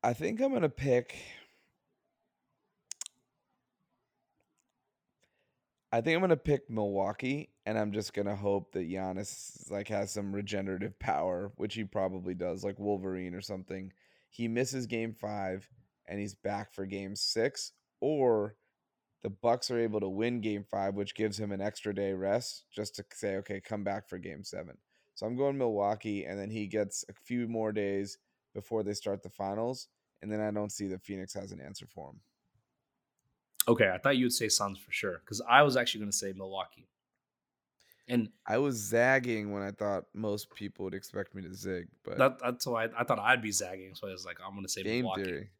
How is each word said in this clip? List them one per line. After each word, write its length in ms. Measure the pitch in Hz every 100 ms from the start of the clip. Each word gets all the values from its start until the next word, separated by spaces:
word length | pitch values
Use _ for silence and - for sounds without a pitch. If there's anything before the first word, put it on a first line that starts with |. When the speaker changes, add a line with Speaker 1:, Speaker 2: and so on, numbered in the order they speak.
Speaker 1:
I 120 | 110
think 280 | 120 165 220
I'm 100 | 269
gonna 160 | 254 160
pick, 460 | - 139 123 120 - - - - _ _ _ _ _ _ _ _ _ _ _ _ _ _ - - _ _ _ _ _ _ _ _ _ _ _ _ _ _ _ _ _ _ _ _ _ _ _ _ _ _ _ _
I 100 | 117
think 140 | 123 165
I'm 60 |
gonna 160 | 185 156
pick 320 | - 143 -
Milwaukee, 800 | 113 104 98 98 104 127 143 - _ -
and 120 | 110
I'm 140 | 107
just 220 | 101 101
gonna 220 | - 101 101
hope 380 | 101 98 87
that 140 | 92 85
Giannis, 800 | 95 92 95 104 - - - -
like, 160 | 101 104
has 240 | 107 101
some 220 | - 101
regenerative 640 | 98 101 104 95 92 104 -
power, 520 | - 73 90 90 101 -
which 180 | 104
he 100 | 113
probably 520 | 101 107 95 92 92 92
does, 280 | 87 87
like 140 | 101 98
Wolverine 540 | 101 101 95 92 90
or 80 | 90
something. 500 | 101 95 92 95 95 - _ _ _
He 180 | - 117
misses 380 | 117 127 131 117
game 280 | 117 113
five, 540 | 110 107 104 95 95 95 - _ _ -
and 120 | 101
he's 160 | 104 98
back 380 | 101 101 104
for 120 | - 98
game 300 | 98 95 101
six, 560 | - 110 120 - - _ _ _
or 560 | 135 151 127 110 104 107 _ _ _ _ _ _
the 60 | 120
Bucks 380 | 95 120 123 -
are 80 | 120
able 200 | 117 107
to 80 | 98
win 340 | 95 117 120
game 220 | 107 101
five, 300 | 101 101 98
which 220 | 98 98 -
gives 240 | 107 101
him 120 | 107
an 80 | 98
extra 340 | 101 - 107
day 200 | 98 98
rest 520 | 95 98 107 117 - _
just 240 | - 104 -
to 100 | 101
say, 240 | - 104 98
"Okay, 220 | 98 98
come 240 | - 107
back 240 | 101 101 -
for 100 | 92
game 240 | 90 73
seven." 340 | 98 - 85 - _ _ _ -
So 100 | 107
I'm 100 | 123
going 220 | 139 139
Milwaukee, 680 | 123 104 101 104 110 101
and 160 | 71 98
then 120 | 101
he 160 | 110 104
gets 360 | 107 101 - -
a 40 |
few 340 | 101 - 123 117
more 260 | 113 110
days 440 | 104 101 98 101 - _ _ _
before 300 | - - 113
they 100 | 101
start 280 | 101 - 98
the 60 | 90
finals, 580 | - 98 104 117 127 - _ _ _
and 100 | 104
then 80 | 107
I 120 | 107
don't 200 | 104 104
see 160 | - 101
that 140 | 92
Phoenix 300 | - 98 95
has 180 | 98 98
an 80 | 95
answer 260 | 67 95 -
for 240 | - 71
him. 100 | 71 _ _ _ _ _ _ _ _ _ _ _ _ _ - -
Speaker 2:
Okay, 220 | 117 101
I 40 | 92
thought 180 | 139 135
you 80 | 123
would 80 |
say 140 | - 110
Suns 300 | - 101 95
for 120 | -
sure, 280 | - 101 87 -
'cause 160 | 107 117
I 140 | 127
was 120 | 147 127
actually 220 | 120 110
gonna 120 | 104
say 180 | - 98
Milwaukee. 540 | 95 95 95 90 - - _ _ _ _ _ _ _ _ _ _ _ -
And 240 | 123 107 _ -
Speaker 1:
I 100 | 110
was 180 | 143 120
zagging 760 | 101 117 123 135 123 113 104
when 100 | 101
I 80 | 98
thought 340 | 98 104 95 - 101
most 340 | 107 104 - -
people 300 | 101 - 95
would 100 | 98
expect 400 | - 101 95 98
me 80 |
to 100 | 90
zig, 360 | 95 98 90 85 _
but 140 | - -
Speaker 2:
that, 220 | 135 127
that's 260 | 123 123 -
why 200 | 117 113
I, 160 | 117
I 20 |
thought 160 | 120 113
I'd 220 | 107 127
be 100 | 110
zagging, 420 | 98 95 95 95 92
so 120 | 101
I 40 |
was 140 | 92 90
like, 140 | 87
"I'm 120 | 95 98
gonna 140 | 95
say 120 | -
Speaker 1:
Game 200 | 98 117
Speaker 2:
Milwaukee." 200 | 117 95 95
Speaker 1:
theory. 240 | 78 101 _